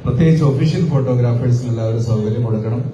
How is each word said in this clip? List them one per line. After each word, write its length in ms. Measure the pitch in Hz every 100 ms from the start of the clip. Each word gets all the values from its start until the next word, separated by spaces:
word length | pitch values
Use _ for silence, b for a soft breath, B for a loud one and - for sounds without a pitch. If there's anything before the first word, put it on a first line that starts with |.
പ്രത്യേകിച്ച് 400 | - 123 160 156 147
ഒഫീഷ്യൽ 340 | 123 156 185 160
ഫോട്ടോഗ്രാഫേഴ്സിന് 760 | 135 123 123 120 120 123 120 123
എല്ലാവരും 320 | 113 110 113 -
സൗകര്യം 340 | 107 107 107 110
കൊടുക്കണം. 340 | 107 110 117 -